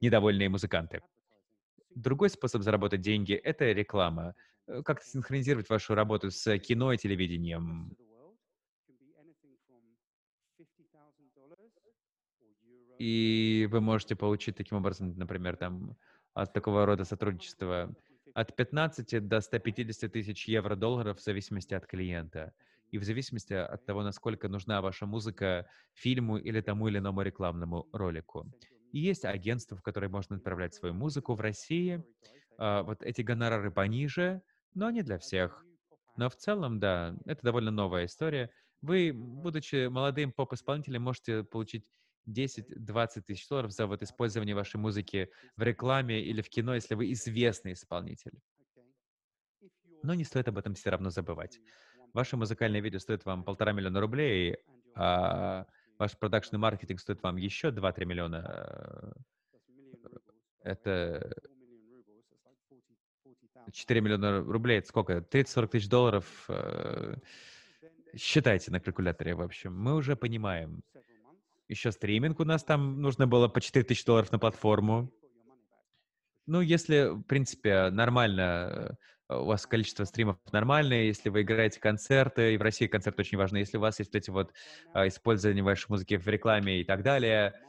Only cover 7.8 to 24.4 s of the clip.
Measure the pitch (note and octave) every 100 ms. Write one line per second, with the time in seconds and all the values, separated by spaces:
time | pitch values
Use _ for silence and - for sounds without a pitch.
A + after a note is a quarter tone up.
7.8 | E2 - A2 A2+ D#3+ A#3 _ _ _ _
8.8 | _ B2 C3+ D3+ D#3 D3 C#3+ B2+ _ A#2+
9.8 | A2+ A#2 _ _ _ _ _ _ D#3+ _
10.8 | D3+ D#3 D3 C#3+ C3+ C#3 C#3 F3 A3+ _
11.8 | G#3+ _ _ _ _ _ A2 G#2 A2+ B2
12.8 | A#2+ B2 A#2 A2+ A2+ A2 A2 A2 G#2+ A2+
13.8 | A2 A2 - G#2 G#2 G#2 - - G2 G#2
14.8 | F#2+ F#2+ F#2+ F2+ E2+ F#2+ F2+ E2 F2+ F2+
15.8 | G2 A2+ _ _ _ - G2 G2+ G#2+ G2+
16.8 | G#2 G2 F2+ G2 G2+ F2+ - - F#2 F2
17.8 | F2 - _ _ - A2+ A2 - B2 D3+
18.8 | D#3+ D3 A2 A2+ G#2 A2 - A2+ A#2 A2+
19.8 | A2+ G#2+ A2 A2+ G#2 G2+ - A2 G2+ F#2+
20.8 | A2+ B2 G#2 F#2+ G#2+ G2+ - G2+ - F#2+
21.8 | - F#2 F#2 E2+ E2 D#2+ D#2 _ _ _
22.8 | - G#2 G2 A#2 C3+ A#2 - F#2+ - -
23.8 | - G2+ G2+ - A#2 G#2+